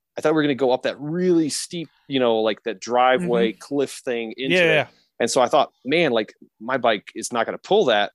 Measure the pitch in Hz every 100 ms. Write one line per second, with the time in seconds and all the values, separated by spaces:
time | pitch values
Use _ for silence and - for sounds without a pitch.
0 | _ - 156 160 147 127 127 127 120 101
1 | 147 175 185 165 151 - - 175 - _
2 | - 135 120 110 110 104 117 95 113 123
3 | 127 127 175 120 117 - - 143 127 -
4 | 135 117 113 - 135 185 165 151 123 _
5 | _ - 117 139 120 147 120 _ 131 165
6 | 156 113 104 - - _ 113 131 120 104
7 | - 110 - 120 110 87 - 208 143 104
8 | 101